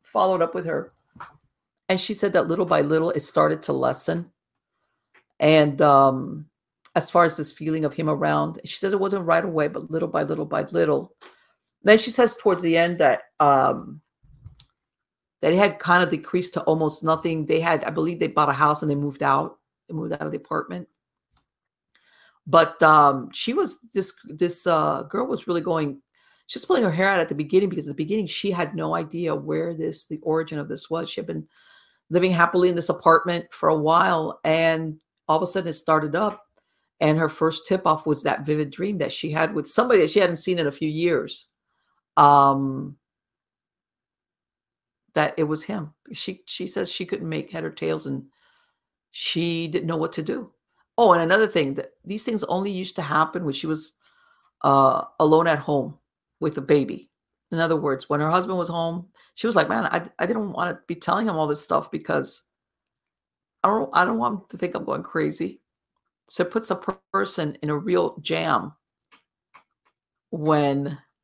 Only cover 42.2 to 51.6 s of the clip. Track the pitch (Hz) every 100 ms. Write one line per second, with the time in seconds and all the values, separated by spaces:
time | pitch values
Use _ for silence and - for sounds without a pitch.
42.2 | 147 143 139 135 135 135 147 143 _ _
43.2 | _ _ _ _ _ _ _ _ _ _
44.2 | _ _ _ _ _ _ _ _ _ -
45.2 | 151 - 156 151 - 202 151 - - -
46.2 | - 185 - - 185 - 180 - 180 -
47.2 | 165 156 143 165 160 156 160 160 147 135
48.2 | 139 _ _ _ _ _ _ _ _ -
49.2 | - 170 170 165 165 170 165 165 160 -
50.2 | 156 208 226 _ _ _ _ - 233 170
51.2 | 165 196 214 180